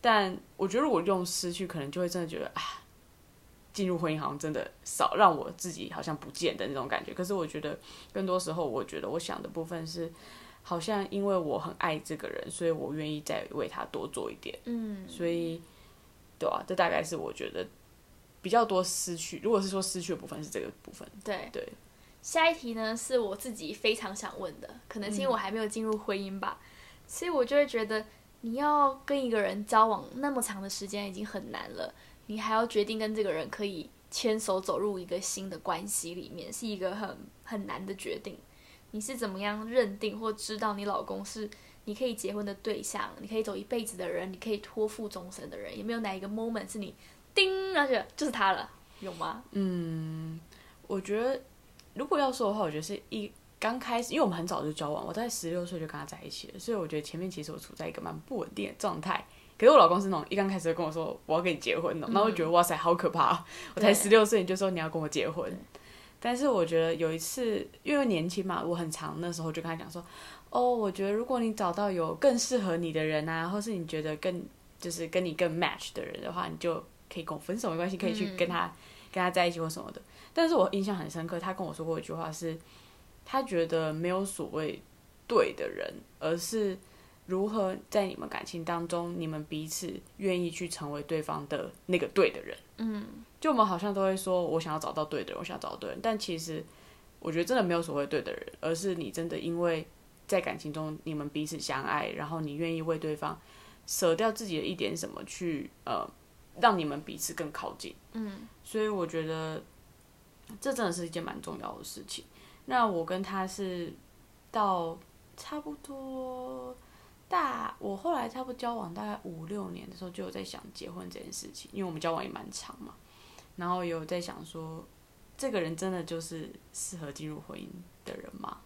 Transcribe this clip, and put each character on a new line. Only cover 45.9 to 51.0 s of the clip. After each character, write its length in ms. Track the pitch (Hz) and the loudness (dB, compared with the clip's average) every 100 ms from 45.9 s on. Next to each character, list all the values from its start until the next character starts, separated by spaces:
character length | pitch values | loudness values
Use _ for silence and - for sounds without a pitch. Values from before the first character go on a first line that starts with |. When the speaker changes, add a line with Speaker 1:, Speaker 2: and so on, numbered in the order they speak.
Speaker 2:
有 80 | 233 | -2
哪 140 | 214 | -2
一 60 | 190 | -4
个 80 | 196 | -4
moment 420 | 214 226 226 190 | -2 -2 -2 -4
是 80 | 220 | -8
你 160 | 190 - - - - | -8 -10 -20 -20 -2
叮， 380 | - 381 381 381 | 4 6 4 2
然 120 | 359 | 2
后 80 | 285 | 4
就， 80 | 240 - - | 4 0 -2
就 100 | 294 | -2
是 40 | |
他 220 | 233 196 | 4 4
了， 180 | 185 - - - - | 4 0 -14 -20 -10
有 120 | 190 | -10
吗？ 280 | 170 165 220 - | -4 -4 -4 -4
Speaker 1:
嗯， 880 | 202 190 180 165 160 160 160 160 160 165 - - - - | 0 0 0 -2 -2 -4 -6 -6 -10 -14 -20 -20 -20 -4
我 140 | 196 | -4